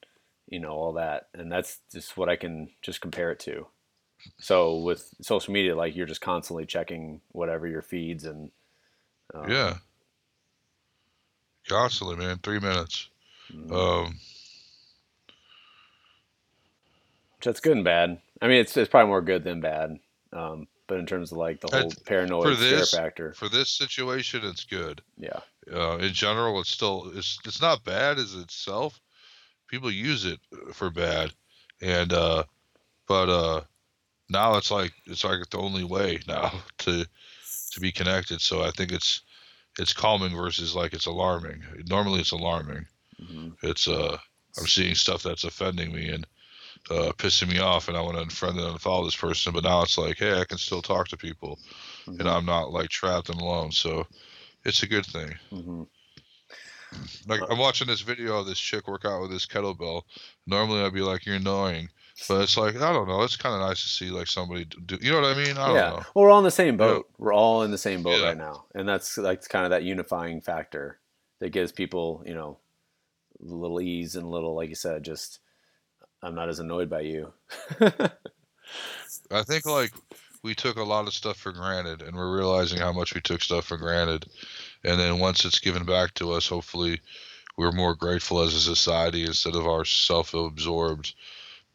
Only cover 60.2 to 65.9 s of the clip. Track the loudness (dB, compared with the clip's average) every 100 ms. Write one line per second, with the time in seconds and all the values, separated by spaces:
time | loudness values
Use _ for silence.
60.2 | -20 _ -2 0 2 2 2 0 0 -2
61.2 | -2 -2 0 0 0 -2 -8 _ -20 -12
62.2 | 0 2 4 4 2 2 2 2 2 2
63.2 | 2 0 -2 0 0 -2 -2 -4 -4 -6
64.2 | -4 -4 -4 -6 -8 -12 -10 -2 2 4
65.2 | 4 2 0 0 4 4 4